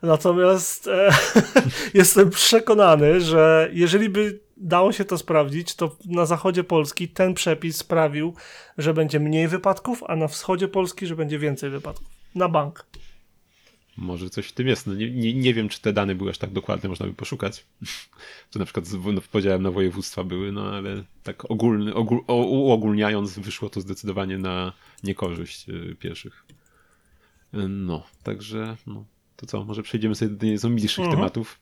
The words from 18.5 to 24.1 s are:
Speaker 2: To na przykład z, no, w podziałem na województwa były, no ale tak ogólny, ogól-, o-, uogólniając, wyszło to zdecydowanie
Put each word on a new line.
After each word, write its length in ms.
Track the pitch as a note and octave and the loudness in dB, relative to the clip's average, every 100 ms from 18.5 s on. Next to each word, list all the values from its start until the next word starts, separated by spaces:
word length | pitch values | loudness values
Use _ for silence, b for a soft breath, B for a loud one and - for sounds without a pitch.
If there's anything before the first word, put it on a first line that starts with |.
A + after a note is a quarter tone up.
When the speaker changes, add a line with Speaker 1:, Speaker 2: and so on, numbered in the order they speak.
Speaker 2:
To 80 | G#2+ | -8
na 60 | |
przykład 220 | F#2 - E2+ | -6 -6 -8
z, 80 | F#2+ | -8
no, 160 | F#2 G2 | -4 -4
w 80 | - | -2
podziałem 340 | A2 G2 F#2 | -2 0 0
na 80 | F#2+ | 0
województwa 540 | F#2 F#2 F2+ F#2 - | 0 -2 -2 -10 -8
były, 280 | F#2 F2+ G2 | -8 -6 -6
no 100 | G2+ G2+ | -6 -8
ale 300 | G2+ G2 G2+ G2 - | -8 -8 -10 -12 -18
tak 280 | - - - | -16 -14 -8
ogólny, 420 | A2+ A#2 G#2+ G#2 | 0 2 2 -2
ogól-, 300 | G#2 A2 A#2+ - | -4 -2 -2 0
o-, 180 | A#2+ | 0
uogólniając, 920 | A#2 C3+ C3+ A2 A2 G#2 G#2 G#2 G2+ F#2 | 2 2 4 2 2 0 0 0 -4 -8
wyszło 320 | G2+ - G#2 | -12 -10 -8
to 100 | - | -10
zdecydowanie 580 | F#2 F#2+ G#2 | -10 -10 -8